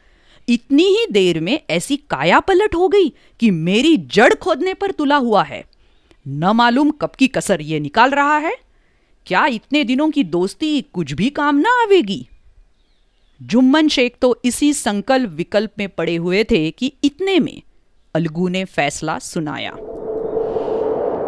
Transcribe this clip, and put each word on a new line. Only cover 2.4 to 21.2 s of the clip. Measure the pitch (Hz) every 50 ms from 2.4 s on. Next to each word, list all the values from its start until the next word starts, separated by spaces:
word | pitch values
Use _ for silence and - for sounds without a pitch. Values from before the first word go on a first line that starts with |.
| 302 - 392 349 427 415 -
हो | 339 359 294
गई | 311 415 370 269
कि | - _ _ _ _ _ 233 226
मेरी | 185 160 156 175 190 214 262 320 330 220
जड़ | 151 123 - 196 226 349 427
खोदने | 415 - 370 - 254 320 370 370
पर | - 392 392
तुला | 392 - 302 269 285
हुआ | 294 254 240 214 190 160
है। | - 127 87 - _ _ _ _ _ _ _ _ _ _ _ _ 139
न | 139 147 160
मालूम | 185 220 226 240 240 240 262 302 294
कब | 302 - - - - -
की | 262 240
कसर | - 170 - - 196 160
ये | 156 147 156 151
निकाल | 151 143 - 226 233 262
रहा | 277 277 285 285 302 302
है। | 302 330 453 - _ _ _ _ _ _ _ _ _ _ _ _ _
क्या | - 180 185 247
इतने | 302 240 214 - _ - 302 302
दिनों | 208 254 262 302 311
की | 294 285 262
दोस्ती | 165 147 175 180 175 - - 311 311 302 277
कुछ | - - _ 175 170 127 147
भी | 135 185 269
काम | 285 - 294 294 285
ना | 285 311 440 494 494 466
आवेगी? | 415 392 370 254 190 202 - 254 - - - _ - _ _ - _ _ _ _ _ _ _ _ _ _ _ _ _ _ _ 123
जुम्मन | 120 165 240 262 254 269 311 320 302
शेख | - - 247 247 - _
तो | - 247 233 - _
इसी | 247 233 - 294 294 294
संकल्प | - - 233 202 202 196 - 262 262 254 208
विकल्प | 156 147 170 - - 208 220 220 - -
में | 202 190
पड़े | - - 214 - 175
हुए | 170 170 175 180 202 220
थे | - 233 180 156 156
कि | 156 - 240 269 - _ -
इतने | 285 - _ 370 381 392 339
में | 233 - - - - - _ _ _ _ _ _ _ _ _
अलगू | - 175 165 151 170 180 180
ने | 175 185 190
फैसला | 185 - - 147 143 - - 151 156 165 262
सुनाया। | - - - 185 156 147 147 120 107 101 - - - - - - - - - - - - - - - - - - - - - - - - - - - - - -